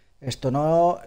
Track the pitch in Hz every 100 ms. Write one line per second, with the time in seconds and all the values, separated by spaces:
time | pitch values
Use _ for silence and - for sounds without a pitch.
0 | _ _ 135 - 135 135 156 165 170 -